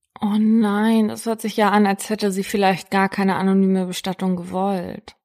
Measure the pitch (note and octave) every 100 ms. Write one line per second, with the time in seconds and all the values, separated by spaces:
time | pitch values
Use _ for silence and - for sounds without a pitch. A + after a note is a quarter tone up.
0 | _ - G#3 G#3+ G#3+ A3+ G#3 G3+ A3 A3+
1 | G#3+ A3 A#3 A3 G#3+ A3 G3+ G#3 G3+ G3
2 | - G#3+ G#3 F#3+ F#3+ G3+ F#3+ F#3+ - G3
3 | F#3+ - F#3+ F3+ F#3+ G3 F#3+ F#3+ F3+ F3+
4 | F#3+ F3+ F#3 F3+ F3+ F#3+ G3 F#3+ F#3 -
5 | - -